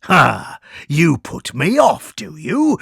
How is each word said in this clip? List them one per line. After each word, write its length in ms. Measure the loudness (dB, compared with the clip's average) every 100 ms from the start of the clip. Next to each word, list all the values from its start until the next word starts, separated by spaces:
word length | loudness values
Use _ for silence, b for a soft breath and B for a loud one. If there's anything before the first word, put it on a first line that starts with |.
| 2
Ha! 520 | 4 4 2 -10 -18 B B B
You 320 | 2 2 2
put 340 | -4 -14 -12
me 240 | -4 -2 2
off, 380 | 2 2 -8 -20
do 200 | -20 -16
you? 440 | -6 -2 0 0